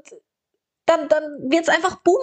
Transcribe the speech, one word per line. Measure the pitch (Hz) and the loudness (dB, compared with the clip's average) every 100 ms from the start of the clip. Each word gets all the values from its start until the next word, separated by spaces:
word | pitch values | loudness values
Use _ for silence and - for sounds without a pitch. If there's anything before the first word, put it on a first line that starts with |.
| - - _ _ _ _ _ _ - | -12 -20 _ _ _ _ _ _ 0
dann, | 330 294 | 0 2
dann | 311 302 285 262 | 0 -2 -10 -2
wird's | 330 330 | 0 0
einfach | 311 359 - | 0 -2 -2
Boom | - 427 | 0 0